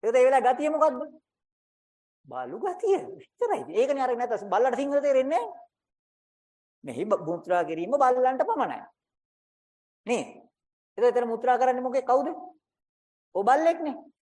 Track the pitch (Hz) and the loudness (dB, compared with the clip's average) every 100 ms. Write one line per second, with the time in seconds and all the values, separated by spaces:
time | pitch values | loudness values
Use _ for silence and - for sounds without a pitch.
0 | 208 254 254 269 247 247 302 311 311 254 | 2 4 6 6 4 2 0 2 2 0
1 | 311 - _ _ _ _ _ _ _ _ | -10 -14 _ _ _ _ _ _ _ _
2 | _ _ 139 123 123 185 370 359 440 381 | _ _ -14 -10 -10 -6 -6 -4 0 0
3 | - - - _ 466 339 131 185 269 277 | 0 -16 -20 _ -2 -2 -2 0 0 0
4 | 254 240 240 214 202 190 262 247 277 285 | 0 -2 -2 -4 -2 2 2 0 0 0
5 | 285 262 262 330 466 - - _ _ _ | 2 2 2 -2 -4 -12 -20 _ _ _
6 | _ _ _ _ _ _ _ _ 143 120 | _ _ _ _ _ _ _ _ -12 -8
7 | 202 196 160 170 - 180 156 160 175 277 | -2 -2 -2 -8 -2 -2 0 -6 -4 2
8 | 262 254 254 262 359 440 202 117 - _ | 2 4 2 0 -2 -2 -4 -6 -16 _
9 | _ _ _ _ _ _ _ _ _ _ | _ _ _ _ _ _ _ _ _ _
10 | 208 226 - - _ _ _ _ _ - | -6 -4 -4 -14 _ _ _ _ _ 0
11 | 240 240 240 226 240 240 262 254 254 254 | 2 2 -2 -2 0 2 2 0 -2 -4
12 | 247 262 285 - - _ _ _ _ _ | 2 0 0 -8 -16 _ _ _ _ _
13 | _ _ _ 185 202 277 330 339 311 240 | _ _ _ -2 2 4 4 0 -4 -8
14 | - _ | -16 _